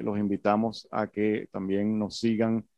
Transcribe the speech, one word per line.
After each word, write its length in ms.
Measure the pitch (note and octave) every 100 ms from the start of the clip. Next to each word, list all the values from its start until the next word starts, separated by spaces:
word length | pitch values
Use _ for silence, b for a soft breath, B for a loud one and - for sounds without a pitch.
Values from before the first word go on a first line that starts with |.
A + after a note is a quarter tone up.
los 160 | A#2 G#2
invitamos 680 | G2+ G2 G2+ G#2 A2+ G#2+ -
a 160 | - G#2+
que 400 | G2+ G#2+ G#2+ -
también 460 | G2 F#2+ G2 G#2 A2
nos 200 | G2+ -
sigan 480 | A#2 A2 A2+ A2+ -